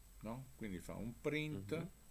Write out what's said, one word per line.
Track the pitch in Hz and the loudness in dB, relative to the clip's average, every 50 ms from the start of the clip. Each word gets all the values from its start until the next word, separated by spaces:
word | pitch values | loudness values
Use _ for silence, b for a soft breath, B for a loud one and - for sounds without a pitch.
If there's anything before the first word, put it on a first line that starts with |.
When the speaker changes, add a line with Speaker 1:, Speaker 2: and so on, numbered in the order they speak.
| - - - - | -12 -14 -10 -4
Speaker 1:
no? | - 107 117 131 131 - - | -2 -2 -2 -2 -4 -6 -6
Quindi | - 113 101 92 82 | -2 -2 0 0 0
fa | - - 85 | 0 -2 0
un | 92 101 117 113 - | 0 0 0 0 2
print, | - 147 147 151 151 151 147 - - 104 151 | 4 4 4 4 4 2 2 0 0 2 2
Speaker 2:
Mhm. | 160 170 190 - - - - | 2 0 -2 -4 -8 -14 -14